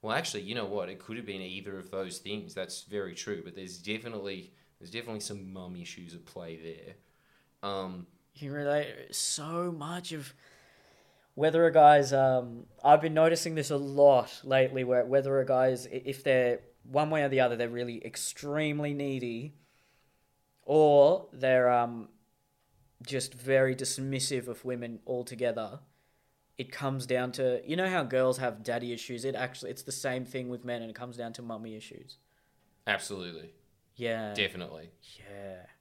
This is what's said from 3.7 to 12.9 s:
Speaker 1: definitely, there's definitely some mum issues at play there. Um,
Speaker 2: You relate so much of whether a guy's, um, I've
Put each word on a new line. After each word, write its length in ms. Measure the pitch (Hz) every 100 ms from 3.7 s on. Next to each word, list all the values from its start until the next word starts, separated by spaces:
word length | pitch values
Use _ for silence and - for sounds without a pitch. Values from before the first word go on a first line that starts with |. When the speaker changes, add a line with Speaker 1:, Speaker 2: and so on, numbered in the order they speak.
| 87
Speaker 1:
definitely, 760 | 92 110 117 110 101 95 92 _ _ _
there's 120 | 87
definitely 300 | 110 117 107
some 320 | - 104 95
mum 220 | 95 90 90
issues 400 | 85 - 87 85
at 100 | 82
play 320 | - 85 80
there. 1120 | 82 80 85 - _ _ _ _ _ _ 101
Um, 380 | 98 95 90 87 _ _ -
Speaker 2:
You 160 | 143
relate 640 | 143 143 147 147 - - -
so 560 | - - 151 170 175
much 400 | 165 147 175 175
of 220 | 160 135 - _ - _ _ _ _ _ _ _ -
whether 300 | 151 165 165
a 60 |
guy's, 400 | 160 147 147 135
um, 520 | 135 135 127 123 117 - -
I've 180 | 139